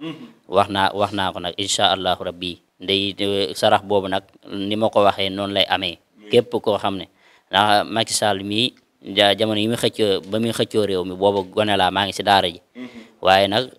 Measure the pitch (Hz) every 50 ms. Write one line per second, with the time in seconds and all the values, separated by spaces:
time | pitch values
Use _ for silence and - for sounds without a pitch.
0 | 147 160 151 - - - - _ _ - - 95 101 95 98 98 98 95 - 98
1 | 101 101 104 101 95 92 87 92 87 87 85 - 101 92 - - 104 92 95 95
2 | 92 92 90 90 95 90 87 87 92 90 85 - _ _ _ _ 92 90 98 98
3 | 98 101 92 - 104 98 101 98 101 78 - - - 107 107 101 101 98 104 101
4 | 95 95 95 98 - _ _ - _ 90 92 101 98 101 104 107 110 107 - 110
5 | 101 98 - - 98 95 95 98 101 98 101 98 92 - 92 92 92 87 82 -
6 | _ _ _ _ 107 107 117 120 117 120 120 110 - 113 104 98 - 104 98 95
7 | 87 - _ _ _ _ _ _ _ _ 92 95 104 107 104 104 90 69 90 110
8 | 113 - - - 117 107 101 95 98 101 104 107 120 127 - _ _ _ _ _
9 | - - 98 98 104 101 98 98 110 110 107 104 107 110 120 117 - 117 - -
10 | 110 104 98 87 78 95 98 110 117 117 110 - 120 - - 110 104 98 98 92
11 | 90 92 90 92 95 101 101 101 95 92 - 104 107 104 101 98 92 90 92 95
12 | 101 95 92 - 101 101 101 98 92 90 85 87 _ _ _ 123 127 123 - 117
13 | 110 - _ _ - 92 95 98 98 98 101 113 127 127 -